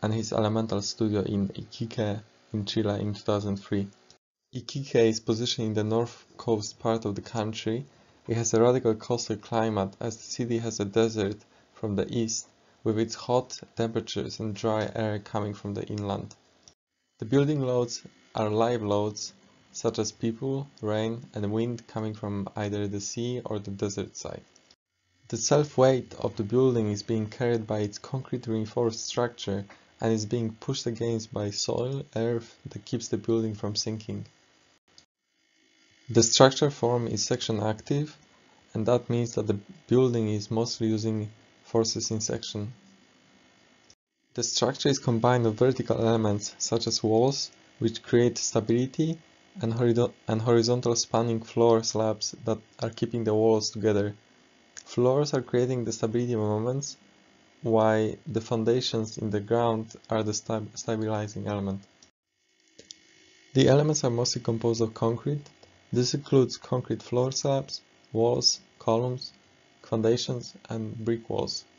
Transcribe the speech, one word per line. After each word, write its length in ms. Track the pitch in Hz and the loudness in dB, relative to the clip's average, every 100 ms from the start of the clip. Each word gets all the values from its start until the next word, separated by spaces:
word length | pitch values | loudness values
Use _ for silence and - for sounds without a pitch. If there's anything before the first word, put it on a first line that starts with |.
and 120 | 107 | 0
his 180 | 110 110 | -2 0
Elemental 500 | - 107 107 113 101 | 0 2 2 0 -2
Studio 380 | 101 - 110 104 | -4 -2 0 2
in 260 | 98 101 98 | 0 0 -2
Iquique 720 | - - - 113 - 104 104 107 _ _ | -4 -14 -8 -8 -2 -2 -4 -8 _ _
in 100 | 107 | -6
Chile 380 | 104 - 104 101 | -4 -2 0 0
in 120 | 101 | -2
two 100 | 101 | -4
thousand 340 | - 104 104 98 | 0 0 0 -4
three. 320 | - 104 98 - _ - _ _ _ 131 | -2 -4 -4 -8 _ -20 _ _ _ -12
Iquique 400 | 113 139 139 127 113 | -10 -10 0 4 6
is 100 | 113 | 4
positioned 480 | - 110 120 - 110 | -2 -2 -2 -2 -2
in 60 | |
the 100 | 107 | 0
north 400 | 107 110 120 - - - | 0 0 0 -6 -20 -10
coast 420 | - 113 104 - | -2 -2 -2 -6
part 240 | 117 113 | -2 0
of 120 | 113 101 | -2 -6
the 60 | |
country. 640 | - 120 107 107 - 113 147 _ _ _ - | -6 -4 -4 -4 -2 -4 -4 _ _ _ -4
It 80 | 117 | -2
has 160 | 113 | 2
a 80 | 113 | 4
radical 340 | 120 127 120 110 | 6 6 4 0
coastal 400 | - 120 - 107 | -2 -4 -2 -6
climate, 580 | - 117 113 107 98 - | -2 0 2 2 -2 -4
as 160 | 117 110 | -8 -8
the 80 | |
city 360 | - - 120 113 | -12 -6 -2 -2
has 200 | 113 107 | -2 -4
a 60 | 104 | -2
desert 540 | 104 113 110 98 107 _ _ _ | 2 2 2 -2 -2 _ _ _
from 240 | - 110 98 | -8 -4 -2
the 100 | 90 | -2
east, 400 | 120 113 113 - _ _ _ 117 | 0 -2 -4 -10 _ _ _ -2
with 120 | 107 | 0
its 180 | 113 - | 0 -4
hot 440 | - 123 127 - - - | 0 0 0 -12 -16 -4
temperatures 640 | 113 113 107 - - - | -2 -2 -4 -6 -6 -6
and 160 | 110 101 | -8 -2
dry 340 | 113 110 107 - | 0 0 0 -2
air 240 | 110 104 | -2 -4
coming 340 | 101 110 104 | -4 -4 -4
from 200 | 104 104 | -6 -6
the 120 | 101 - | -6 -6
inland. 460 | 104 101 101 104 - _ _ - _ _ _ _ _ | -6 -4 -4 -6 -16 _ _ -20 _ _ _ _ _
The 60 | 113 | 0
building 340 | 139 143 151 | 2 4 2
loads 420 | 131 123 120 - - _ _ | 0 0 0 -4 -14 _ _
are 160 | - 107 | -2 0
live 320 | 107 113 123 | 2 2 2
loads, 520 | 104 101 107 104 - - _ _ _ | 0 0 0 -4 -12 -14 _ _ _
such 280 | - 117 113 | -4 -2 -2
as 100 | 107 | -4
people, 600 | - 117 113 135 135 139 _ | -2 -4 -2 -4 -4 -6 _
rain, 400 | 107 107 110 113 139 | -2 0 -2 -4 -8
and 180 | - 101 | -6 -2
wind 340 | 107 117 120 - | 0 -2 -4 -8
coming 280 | - 110 | -6 -6
from 340 | 110 104 101 95 - | -6 -6 -4 -6 -6
either 320 | 104 104 104 | -4 -2 -4
the 140 | 101 | -4
sea 400 | 98 - 117 123 | -8 -6 -4 -6
or 160 | - 107 | -6 -8
the 120 | 104 | -6
desert 440 | 98 104 101 101 - | -6 -4 -4 -8 -10
side. 300 | - - - _ _ _ _ _ _ _ _ | -12 -12 -14 _ _ _ _ _ _ _ _
The 80 | 113 | -4
self-weight 800 | - 147 147 - 131 131 - - | 2 4 2 4 6 4 0 -6
of 200 | 113 - | -6 -4
the 60 | |
building 480 | 104 120 131 120 107 | 0 4 4 4 0
is 120 | 101 | -2
being 240 | - 113 107 | -2 -2 -2
carried 400 | - 120 117 107 | -4 0 0 0
by 120 | 107 | -2
its 180 | 104 104 | -2 -6
concrete 500 | - 135 131 127 123 | -8 -8 -4 -6 -2
reinforced 580 | 110 104 - 120 113 - | -2 -2 0 -2 -2 -6
structure 600 | - 120 - - 98 101 - _ _ | -2 -2 -2 -6 -6 -6 -16 _ _
and 140 | 117 | 0
is 120 | 113 107 | 0 0
being 300 | 120 113 107 | -2 -2 -6
pushed 240 | - 135 - | -6 -4 -4
against 480 | 113 117 113 110 | -4 -2 -2 -4
by 160 | 110 104 | -4 -4
soil, 540 | 104 - 117 123 139 143 113 | -4 -4 -2 -2 -4 -6 -4
earth 400 | 113 117 113 - - | -2 -2 -6 -16 -14
that 160 | - - | -14 -6
keeps 240 | 120 113 | -6 -4
the 80 | 107 | -6
building 360 | 101 113 110 | 0 0 0
from 220 | 107 101 104 | -4 -6 -4
sinking. 520 | - 110 107 104 104 _ _ _ _ _ _ _ _ _ _ _ _ _ _ _ _ _ - | -4 -6 -8 -10 -10 _ _ _ _ _ _ _ _ _ _ _ _ _ _ _ _ _ 0
The 140 | 113 | 4
structure 480 | 113 - 135 135 147 | 4 8 6 6 0
form 360 | 139 117 123 117 | 2 0 0 0
is 180 | 113 - | -4 -2
section 340 | 127 - 110 | -2 0 -2
active, 540 | 107 107 - 143 151 - _ _ _ _ _ | 0 -4 -2 -2 -2 -8 _ _ _ _ _
and 120 | 117 110 | -4 2
that 240 | 123 120 | 0 2
means 260 | 120 120 - | -2 0 -2
that 120 | 110 | -2
the 120 | 104 - - - | -2 -4 -20 2
building 420 | 120 131 117 107 | 4 4 4 0
is 200 | 107 101 | -2 -2
mostly 380 | 110 120 - 113 | -2 -2 0 0
using 420 | 110 110 110 107 - _ _ - | 0 0 -2 -4 -10 _ _ -2
forces 460 | 117 113 - 110 | 0 2 0 -4
in 100 | 110 | -4
section. 500 | 107 123 - 107 104 123 - _ _ _ _ _ _ _ _ _ _ - _ _ _ - | -4 -6 -6 -8 -8 -10 -20 _ _ _ _ _ _ _ _ _ _ -20 _ _ _ -6
The 80 | |
structure 440 | 117 - 117 139 147 | -4 0 0 2 0
is 120 | 139 | 2
combined 460 | - 113 120 123 113 | 2 2 4 4 4
of 100 | 107 | 4
vertical 420 | 123 127 117 113 | 4 2 0 2
elements, 580 | 113 113 110 104 104 - | 4 4 2 0 -4 -8
such 280 | - 117 117 | -2 -2 0
as 160 | 110 | 0
walls, 480 | 110 110 127 139 - - _ _ | 2 4 4 2 -6 -10 _ _
which 240 | 113 113 | -2 -2
create 340 | - 120 120 120 | 2 4 4 2
stability, 840 | - 127 110 117 131 - 160 165 - _ _ - | -2 -2 2 2 2 0 -2 -2 -8 _ _ -6
and 100 | 113 | -4
horido-, 400 | 113 120 117 120 - - | 2 4 4 2 0 -2
and 140 | 110 | -2
horizontal 560 | 113 117 113 123 120 117 | 4 4 4 2 2 0
spanning 420 | - 113 117 113 | 0 0 0 -2
floor 420 | 110 - 117 113 | -2 4 6 6
slabs 540 | 113 107 110 107 - - | 2 -2 0 -2 -6 -6
that 140 | 117 110 - _ | -4 -4 -6 _
are 80 | 113 | -8
keeping 340 | 110 117 120 | -4 -4 -2
the 100 | 110 | 0
walls 360 | 107 113 110 104 | 4 4 4 0
together. 440 | - 107 101 104 104 _ _ _ _ _ - | 0 2 2 0 -4 _ _ _ _ _ -20
Floors 500 | - - 123 135 147 | -8 2 4 4 2
are 80 | 143 | 0
creating 440 | 120 123 123 127 117 | 0 0 2 0 -2
the 80 | |
stability 420 | 113 117 113 123 117 | -2 -2 0 0 0
moments, 600 | 104 107 113 135 139 - _ _ _ _ _ _ | 0 0 0 -4 -6 -12 _ _ _ _ _ _
while 520 | 120 110 110 110 110 - - | 2 4 6 6 2 -2 -4
the 140 | 110 | -4
foundations 760 | 107 117 113 123 127 120 107 - | -2 0 2 2 2 -2 -4 -4
in 120 | 113 | -2
the 100 | 104 | -2
ground 560 | 101 117 117 113 110 - _ | 0 2 2 0 -4 -14 _
are 140 | 113 | -2
the 100 | 107 | 0
stab-, 440 | 104 - 110 107 - | -4 -4 -4 -4 -10
stabilizing 680 | - 110 110 107 107 104 101 | -4 -2 0 -2 -4 -6 -4
element. 340 | 104 98 95 98 _ _ _ _ _ _ _ _ _ - - _ _ _ _ _ | -2 -2 -4 -8 _ _ _ _ _ _ _ _ _ -20 -20 _ _ _ _ _
The 160 | 135 131 | 4 6
elements 340 | 135 151 151 | 6 6 2
are 60 | 135 | 0
mostly 320 | 117 123 - | 0 0 -2
composed 400 | 120 113 117 113 | -2 0 0 2
of 120 | 113 | 0
concrete. 560 | 110 113 117 - 143 - _ - _ _ | 0 -2 0 -2 -4 -6 _ -20 _ _
This 200 | 120 123 | 0 0
includes 440 | 151 143 139 120 - | -2 2 4 4 0
concrete 440 | - 127 - 113 | -4 -4 -2 -6
floor 300 | - 123 127 | -2 0 0
slabs, 480 | 135 143 139 139 - _ _ _ | 0 0 0 -2 -12 _ _ _
walls, 480 | 113 117 127 120 - _ _ | 2 2 4 2 0 _ _
columns, 540 | - 113 123 127 - - _ _ _ _ | 0 2 2 -4 -10 -18 _ _ _ _
foundations, 720 | - 117 110 120 - 123 117 - - | -4 0 2 2 0 -6 -8 -16 -10
and 260 | 113 110 113 110 | -6 -6 -6 -2
brick 240 | 117 - | -2 -2
walls. 340 | 107 - - - | -4 -2 -6 -12